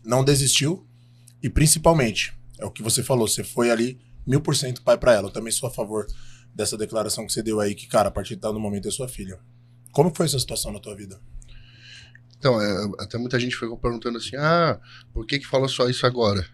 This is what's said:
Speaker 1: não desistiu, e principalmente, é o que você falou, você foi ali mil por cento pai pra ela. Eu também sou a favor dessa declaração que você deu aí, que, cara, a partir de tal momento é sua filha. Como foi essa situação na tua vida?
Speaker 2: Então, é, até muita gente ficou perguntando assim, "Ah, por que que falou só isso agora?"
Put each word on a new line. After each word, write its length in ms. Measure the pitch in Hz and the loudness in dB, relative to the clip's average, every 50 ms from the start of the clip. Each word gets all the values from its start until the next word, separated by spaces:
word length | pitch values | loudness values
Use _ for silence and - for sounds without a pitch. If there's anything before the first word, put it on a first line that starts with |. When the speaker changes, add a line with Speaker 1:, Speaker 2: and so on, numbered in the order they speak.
| - | -4
Speaker 1:
não 200 | 110 123 131 135 | 0 2 4 4
desistiu, 640 | 143 147 135 139 131 - - 135 - - - - - - - - _ - - - - - - | 4 4 4 4 2 2 2 2 0 -2 -4 -8 -20 -20 -20 -20 _ -20 -20 -20 -20 -16 -6
e 60 | - 127 | -6 0
principalmente, 840 | - - 156 156 - 156 - 165 165 156 123 110 92 - - - - - - - - - | 2 4 4 6 4 6 6 6 6 6 4 2 2 0 -4 -4 -6 -12 -16 -18 -14 -10
é 60 | 107 | -10
o 60 | 98 | -10
que 120 | - - | -8 -6
você 200 | 107 113 - 127 | -2 -2 0 0
falou, 240 | - - 135 123 110 | 0 2 2 2 2
você 160 | 101 - - | 2 0 -4
foi 280 | 98 - - 123 117 120 | -4 -6 0 0 2 4
ali 280 | 117 110 117 127 131 - _ - - - - | 4 2 2 -2 -2 -10 _ -20 -20 -12 -4
mil 140 | - 131 - | 0 0 2
por 140 | - 170 143 | 2 2 0
cento 280 | - 139 127 123 - | 0 0 -4 -6 -2
pai 140 | - - 120 - | 2 2 2 4
pra 140 | - 127 113 | 6 6 6
ela. 140 | 101 98 101 | 6 4 -2
Eu 40 | |
também 200 | - 110 113 113 | -6 -8 -6 -4
sou 160 | 110 - - 120 | -4 -4 -4 -4
a 40 | |
favor 340 | - - 110 101 107 107 104 - - - - - - - - - - | -6 -6 -6 -4 -4 -6 -4 -6 -8 -10 -12 -16 -18 -20 -20 -16 -6
dessa 220 | - 104 - 117 | -4 -4 -4 -2
declaração 500 | 104 110 98 113 110 104 107 - 117 110 | -4 -6 -4 -2 -4 -2 -2 -4 -6 -6
que 60 | 95 | -6
você 100 | - 113 | -6 -4
deu 160 | 107 110 107 107 | -2 -2 0 0
aí, 140 | 104 101 104 | 0 0 -2
que, 120 | - - - | -6 -8 0
cara, 200 | - 110 101 98 | 2 4 4 4
a 40 | |
partir 220 | - 104 95 - 104 | 0 -6 -8 -8 -10
de 40 | 92 | -6
tal 160 | - 110 107 110 | -4 -4 -4 -2
momento 280 | 107 101 101 101 92 | -4 -4 -4 -4 -4
é 40 | 107 | -6
sua 180 | 95 - 127 120 | -6 -6 -8 -8
filha. 300 | - - 98 92 92 - - - - - _ _ _ - - - | -8 -12 -12 -12 -14 -16 -18 -20 -20 -20 _ _ _ -20 -16 -4
Como 220 | - 151 165 156 - | 2 4 4 4 4
foi 120 | - 170 | 0 0
essa 120 | 143 143 127 | 0 0 -2
situação 340 | - - 117 - - 110 | -4 -4 -6 -8 -6 -8
na 60 | 104 101 | -10 -12
tua 160 | - 107 101 | -14 -14 -14
vida? 260 | 98 101 95 95 - - - - - - - - - - - - - - - - - - - - - - - - - | -14 -14 -16 -18 -18 -20 -18 -18 -18 -18 -18 -20 -20 -20 -20 -20 -20 -20 -20 -20 -20 -20 -20 -20 -20 -20 -20 -14 0
Speaker 2:
Então, 220 | - 135 120 107 | 2 2 4 4
é, 300 | 104 104 98 90 107 101 92 - | 2 0 0 -2 -4 -4 -6 -8
até 180 | 101 98 - 117 | -10 -8 -6 -6
muita 200 | 120 123 127 120 | -4 -2 0 0
gente 160 | 123 123 - | 0 0 -4
ficou 200 | - 123 113 120 120 | -4 -6 -8 -8 -4
perguntando 400 | - 120 120 113 117 123 120 113 | -4 -4 -4 -2 -6 -6 -6 -6
assim, 180 | - - - | -8 -8 -6
"Ah, 440 | 139 147 156 170 170 165 151 107 - - - - - - - | -2 0 2 4 4 2 2 0 -4 -6 -20 -20 -20 -20 -10
por 140 | - 113 113 | -10 -8 -6
que 120 | - 143 139 | -4 -4 -4
que 80 | - | -2
falou 220 | - - 131 135 131 | 0 2 2 2 2
só 200 | 131 - 123 123 | 2 2 2 2
isso 180 | 123 - - | 2 2 0
agora?" 400 | 123 123 123 113 104 101 98 85 - | 0 2 4 2 2 2 2 -2 -4